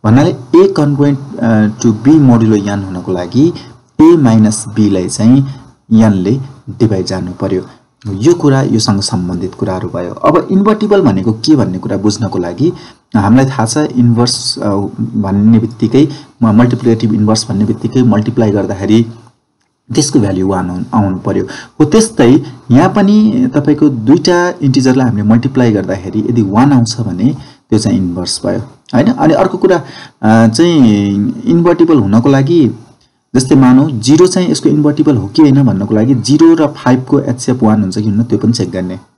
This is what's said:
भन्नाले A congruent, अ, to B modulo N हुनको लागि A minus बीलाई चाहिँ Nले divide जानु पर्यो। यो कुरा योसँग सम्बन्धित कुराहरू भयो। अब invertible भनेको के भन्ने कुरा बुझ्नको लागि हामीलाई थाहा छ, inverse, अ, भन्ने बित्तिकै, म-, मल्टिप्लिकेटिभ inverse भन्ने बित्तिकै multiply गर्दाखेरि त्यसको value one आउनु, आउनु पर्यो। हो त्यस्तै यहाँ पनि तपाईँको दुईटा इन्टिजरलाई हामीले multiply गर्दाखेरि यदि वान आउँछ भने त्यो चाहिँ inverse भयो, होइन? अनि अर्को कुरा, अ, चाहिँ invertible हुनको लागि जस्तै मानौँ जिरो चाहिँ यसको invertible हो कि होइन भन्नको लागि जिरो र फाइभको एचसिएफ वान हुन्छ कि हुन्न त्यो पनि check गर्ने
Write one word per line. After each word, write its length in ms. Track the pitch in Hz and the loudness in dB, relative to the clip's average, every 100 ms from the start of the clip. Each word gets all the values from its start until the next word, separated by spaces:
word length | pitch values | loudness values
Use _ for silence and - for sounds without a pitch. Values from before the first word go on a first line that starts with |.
भन्नाले 300 | 110 120 170 - - | 2 2 2 -2 0
A 140 | 165 196 | 4 4
congruent, 480 | 190 147 139 143 139 - - | 2 -2 0 0 -2 -6 -6
अ, 260 | 117 110 107 | 0 2 0
to 260 | 110 117 107 123 | 0 -2 0 2
B 20 | |
modulo 540 | 156 135 117 110 107 101 | 4 4 4 2 0 -2
N 180 | 101 | -6
हुनको 280 | 98 92 90 | -8 -10 -6
लागि 400 | 90 87 110 160 - - - _ - | -6 -4 0 0 -2 -16 -20 _ 2
A 140 | 156 170 | 4 6
minus 460 | 131 110 107 107 - - | 4 4 2 0 -8 -2
बीलाई 320 | 104 95 90 | 0 0 -4
चाहिँ 380 | - 110 135 135 - - _ _ | 0 2 2 0 -8 -20 _ _
Nले 480 | 113 110 95 92 135 - - - | 2 2 2 0 -4 -6 -18 -18
divide 360 | - 110 95 90 | -4 -2 -2 -4
जानु 260 | 95 90 | -6 -8
पर्यो। 300 | 90 95 92 - - _ _ 104 | -8 -4 -4 -6 -20 _ _ -10
यो 280 | 98 127 | -2 0
कुरा 280 | 175 151 135 | 2 2 0
योसँग 380 | 135 110 - 101 | 0 -2 0 -2
सम्बन्धित 540 | - 98 90 87 90 | -2 -6 -6 -6 -8
कुराहरू 340 | - 95 92 90 | -8 -6 -6 -8
भयो। 240 | 85 87 | -8 -10
अब 360 | - - 165 - | -4 0 0 0
invertible 500 | 190 202 214 208 202 | 0 0 0 0 2
भनेको 320 | - 95 104 | 2 0 -2
के 240 | 110 - 151 | -4 0 0
भन्ने 220 | 95 92 | 0 -4
कुरा 180 | - 98 | -6 -4
बुझ्नको 420 | 104 104 104 92 | -4 -4 -6 -4
लागि 340 | 87 87 156 180 - _ _ 113 | -8 -2 -4 -4 -18 _ _ -2
हामीलाई 300 | 101 123 135 | 2 2 2
थाहा 200 | 135 113 | -2 -4
छ, 100 | 151 | -2
inverse, 840 | 151 127 120 117 117 - - - | -2 0 2 2 0 -2 -6 -6
अ, 120 | 104 101 98 - | -4 -4 -6 -8
भन्ने 580 | 113 110 98 101 107 113 | -6 -4 -2 0 4 2
बित्तिकै, 500 | 110 - 110 131 143 - - _ | 0 -4 0 2 0 -2 -20 _
म-, 40 | 113 | 0
मल्टिप्लिकेटिभ 680 | 104 123 123 123 113 113 | 2 2 0 0 0 0
inverse 340 | 110 107 110 - | -2 0 -2 -2
भन्ने 160 | 98 | -4
बित्तिकै 380 | 104 113 113 131 | -4 -4 -4 0
multiply 480 | 123 104 107 117 110 | 2 0 -2 -2 0
गर्दाखेरि 560 | 101 92 95 98 110 113 - - _ _ _ _ _ _ | 0 -4 -6 0 2 0 -8 -20 _ _ _ _ _ _
त्यसको 260 | - - - | -4 0 0
value 280 | 101 92 92 | -2 -2 -2
one 220 | 92 90 | -4 -4
आउनु, 140 | 90 - | -8 -4
आउनु 240 | 113 98 92 | -2 -2 -4
पर्यो। 260 | 107 98 | -6 -6
हो 400 | 92 - - _ | -6 -12 -20 _
त्यस्तै 580 | 151 220 220 - 120 147 - - - | 2 2 0 2 2 2 0 -18 0
यहाँ 180 | 123 185 | 2 2
पनि 580 | 208 196 214 214 240 254 | 2 2 2 2 0 -2
तपाईँको 340 | 147 143 147 151 | -2 -2 0 0
दुईटा 680 | 127 110 165 156 175 180 175 | 0 2 2 2 0 -2 -2
इन्टिजरलाई 440 | 143 135 131 127 127 | -2 0 2 0 0
हामीले 220 | 101 104 | -2 2
multiply 440 | 117 135 131 120 | 2 0 0 0
गर्दाखेरि 460 | 104 92 92 92 107 | 0 -2 -8 -6 -6
यदि 240 | 107 117 | -2 -2
वान 300 | 98 104 139 | 0 2 2
आउँछ 280 | 135 113 - | 2 0 -4
भने 360 | 107 87 117 151 - _ _ | -8 -2 -4 -4 -14 _ _
त्यो 80 | 110 | -2
चाहिँ 200 | 107 98 | 0 -2
inverse 420 | 92 87 90 - - | -2 -6 -8 -6 -6
भयो, 120 | 120 - _ _ | -6 -8 _ _
होइन? 180 | - 190 | -2 0
अनि 220 | 254 165 | 0 0
अर्को 240 | - 185 185 | 0 -2 0
कुरा, 180 | 185 175 - - - _ | 0 0 -4 -18 -20 _
अ, 260 | 107 113 113 | 2 4 2
चाहिँ 360 | 113 170 165 120 104 101 101 101 - | 2 2 4 4 2 0 -2 -4 -6
invertible 540 | - 170 170 170 170 151 | 0 2 2 2 2 2
हुनको 300 | 98 107 139 | 2 0 2
लागि 420 | 135 135 170 123 - - _ _ _ _ | 2 2 2 0 -2 -18 _ _ _ _
जस्तै 200 | 127 131 | -4 2
मानौँ 360 | 143 131 127 156 | 4 6 4 2
जिरो 360 | 123 110 156 180 | -2 0 4 4
चाहिँ 240 | 185 180 | 2 -2
यसको 180 | 156 156 | -2 -2
invertible 480 | 147 143 147 151 131 | 0 0 0 0 0
हो 100 | 98 | -2
कि 160 | - | 2
होइन 200 | 151 135 | 4 4
भन्नको 320 | 135 92 98 | 2 0 -2
लागि 200 | 107 120 | -2 0
जिरो 400 | 131 107 151 165 | 0 0 4 4
र 120 | 160 147 | 4 0
फाइभको 540 | 143 - 127 127 143 | -2 -2 -2 0 -2
एचसिएफ 420 | 131 120 - 127 | -2 -6 -4 -2
वान 180 | 110 107 | 0 0
हुन्छ 180 | 95 95 | -2 -4
कि 60 | |
हुन्न 180 | 107 101 | -4 -2
त्यो 160 | 120 110 | -2 -2
पनि 140 | - | -2
check 180 | 117 92 | -2 -4
गर्ने 240 | 92 92 92 _ | -6 -8 -10 _